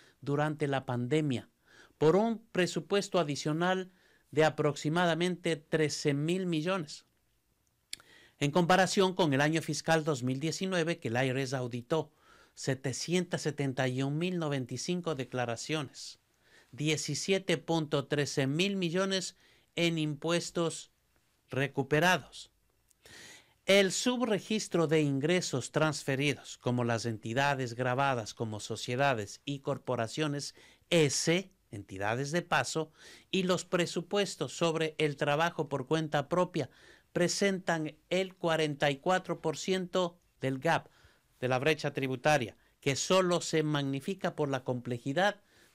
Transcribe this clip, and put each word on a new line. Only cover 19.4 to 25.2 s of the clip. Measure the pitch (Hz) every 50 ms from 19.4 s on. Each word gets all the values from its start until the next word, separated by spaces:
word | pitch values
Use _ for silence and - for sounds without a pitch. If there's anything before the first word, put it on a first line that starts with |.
| _ _ _ _ _ _ _
en | 160 170 170 165
impuestos | 160 156 151 151 147 - 165 170 170 170 - - 180 170 160 156 - - - _ _ _ _ _ _ _ _ _ _ _ _
recuperados. | 123 127 139 139 - 139 131 - 147 151 165 185 185 151 - - - - - - _ _ _ _ _ _ _ _ _ _ _ - - - - - - - - _ _ _ _
El | - 196 202 196 185 175
subregistro | - - 247 254 240 247 220 214 175 - - 220 214 - - - 175 165 143
de | 160 160
ingresos | 151 143 139 135